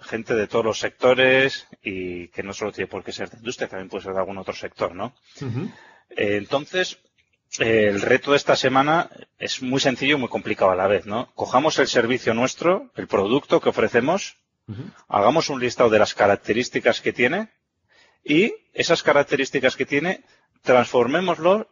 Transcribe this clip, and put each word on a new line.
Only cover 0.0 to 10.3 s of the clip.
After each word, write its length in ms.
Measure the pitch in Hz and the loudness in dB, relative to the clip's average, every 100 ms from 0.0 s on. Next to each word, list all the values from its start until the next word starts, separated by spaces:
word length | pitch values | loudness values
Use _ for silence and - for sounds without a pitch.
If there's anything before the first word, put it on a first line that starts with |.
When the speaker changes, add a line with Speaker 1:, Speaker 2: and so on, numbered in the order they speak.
Speaker 1:
gente 340 | - 113 113 117 | -10 -8 -2 -2
de 120 | 101 | 0
todos 180 | 117 110 | 0 0
los 140 | 104 | -2
sectores 840 | 107 - 127 127 131 131 135 - - - | -6 0 2 4 4 4 2 -2 -16 -14
y 460 | 113 92 90 87 87 | -10 -8 -8 -10 -12
que 160 | - | -12
no 80 | 98 | -10
solo 220 | 98 104 | -8 -8
tiene 140 | 98 95 | -6 -8
por 160 | - - | -10 -12
qué 80 | |
ser 160 | - 95 | -12 -12
de 80 | 113 | -12
industria, 320 | 113 - 113 | -12 -8 -8
también 180 | 95 92 | -10 -10
puede 160 | 95 | -12
ser 80 | 95 | -8
de 60 | 95 | -6
algún 180 | 92 98 | -6 -8
otro 160 | 92 | -10
sector, 400 | - 95 - 95 | -10 -10 -6 -6
¿no? 200 | 87 117 _ _ - | -6 -12 _ _ -12
Speaker 2:
Ujú. 300 | 135 120 226 - - _ _ | -8 -8 -8 -12 -20 _ _
Speaker 1:
Eh, 260 | - 104 104 | -4 -2 -2
entonces, 640 | 98 139 147 185 180 - _ _ _ _ _ - | -2 -4 -4 -4 -4 -8 _ _ _ _ _ -4
eh, 280 | 113 110 104 | 0 2 2
el 120 | 101 | 0
reto 300 | 104 127 139 | 2 2 2
de 60 | 143 | 0
esta 200 | - 131 | 2 2
semana 520 | 131 135 147 165 - - - - | 2 2 2 0 -2 -10 -20 -12
es 220 | - - | -10 -6
muy 180 | 127 131 | -4 0
sencillo 380 | 143 120 135 147 | 0 0 0 0
y 20 | |
muy 80 | |
complicado 420 | 117 | -2